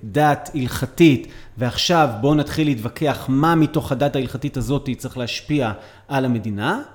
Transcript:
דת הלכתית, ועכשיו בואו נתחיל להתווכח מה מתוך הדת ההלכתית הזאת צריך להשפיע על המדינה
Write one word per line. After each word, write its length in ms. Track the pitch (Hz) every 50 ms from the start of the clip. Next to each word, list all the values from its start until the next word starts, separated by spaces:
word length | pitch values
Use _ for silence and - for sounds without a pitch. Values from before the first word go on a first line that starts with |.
| -
דת 460 | 110 95 147 151 151 143 143 - - -
הלכתית, 720 | 156 127 123 - - - 120 - - 170 160 139 113 - - - - - - - -
ועכשיו 520 | 127 120 - - - - 180 165 156 143 110 104
בואו 140 | 117 139 151
נתחיל 320 | 151 143 - - 156 156 151
להתווכח 580 | 139 117 107 120 - - 160 147 127 - - -
מה 280 | 131 135 151 165 170
מתוך 360 | 165 156 147 - 160 127 -
הדת 240 | 143 123 143 143 -
ההלכתית 420 | 143 131 117 - 120 127 143 - 131
הזאת 320 | 117 110 143 143 135 - 123 -
צריך 200 | - 127 - 127
להשפיע 540 | 123 117 - - - - 151 147 127 110 101 101 - - - - - -
על 180 | 143 139 131
המדינה 560 | 131 123 113 101 113 104 101 107 135 190 254 294 - -